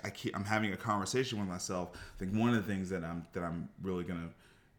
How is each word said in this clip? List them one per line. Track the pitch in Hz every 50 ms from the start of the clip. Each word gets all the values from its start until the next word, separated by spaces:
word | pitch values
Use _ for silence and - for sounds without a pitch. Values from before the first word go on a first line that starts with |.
| -
I | 104
keep, | - - - 113 -
I'm | - 95
having | 101 110 107 107 104
a | 92
conversation | - - 113 104 101 95 - - 127 131 123 117 104
with | 101 92
myself. | 90 90 - - 95 90 87 87 -
I | - - - - -
think | 95 92 104
one | 110 117 120
of | 120
the | 110
things | 92 107 101 95 95 90
that | 95 90
I'm, | 82 80 85 85 80 -
that | - 92
I'm | 87 85 85 85 80 - - -
really | 90 95 90 90 85
gonna, | 90 90 82 82 82 - - - - - - _ _ _